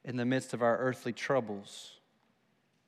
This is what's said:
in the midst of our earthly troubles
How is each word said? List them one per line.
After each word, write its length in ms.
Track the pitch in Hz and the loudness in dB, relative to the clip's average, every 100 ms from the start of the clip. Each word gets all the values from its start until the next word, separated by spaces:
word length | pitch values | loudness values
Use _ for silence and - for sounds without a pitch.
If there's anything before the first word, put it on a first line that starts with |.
in 140 | - 127 | -6 0
the 80 | |
midst 300 | 120 131 - | 2 2 0
of 80 | 113 | 2
our 160 | 120 113 | 4 4
earthly 340 | 127 127 123 | 2 -2 -6
troubles 880 | 107 - 139 110 101 101 - - - _ _ _ _ _ _ _ _ | -6 2 2 2 -6 -8 -16 -18 -20 _ _ _ _ _ _ _ _